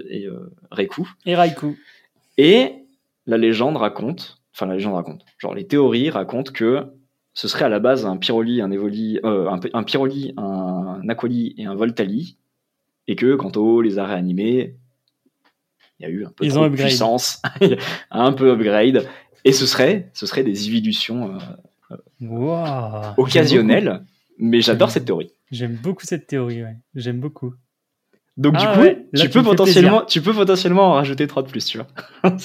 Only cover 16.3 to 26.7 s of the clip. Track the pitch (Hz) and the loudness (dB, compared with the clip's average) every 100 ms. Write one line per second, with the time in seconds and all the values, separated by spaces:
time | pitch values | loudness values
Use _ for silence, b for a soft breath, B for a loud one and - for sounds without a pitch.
16.3 | - 151 143 156 135 135 123 113 123 - | -4 0 2 2 2 0 2 0 0 -4
17.3 | - - - 196 - - - - - 131 | -6 -8 2 2 2 -4 -12 -8 0 2
18.3 | 135 131 117 107 107 120 123 - B B | 4 4 4 2 4 4 2 -2 B B
19.3 | _ 135 131 127 - 135 202 - - 101 | _ 4 4 2 2 2 2 -4 -12 -6
20.3 | 139 123 101 104 113 107 104 - 120 104 | -4 -2 -2 -2 -2 -2 -4 -6 -6 -8
21.3 | 95 90 90 _ _ - - _ - 117 | -10 -14 -18 _ _ -20 -20 _ -16 -10
22.3 | 117 143 170 160 131 110 107 107 104 131 | -6 -4 -4 -6 -6 -8 -10 -4 0 2
23.3 | 170 147 127 110 160 175 92 - _ _ | 4 4 4 4 4 2 -4 -12 _ _
24.3 | - 113 117 113 113 190 - 120 85 - | -4 2 2 4 4 2 0 -2 -4 -6
25.3 | _ - 120 120 113 160 185 - 165 - | _ -16 -10 -8 -8 -8 -8 -8 -10 -6
26.3 | 139 120 117 113 | -6 -4 -6 -10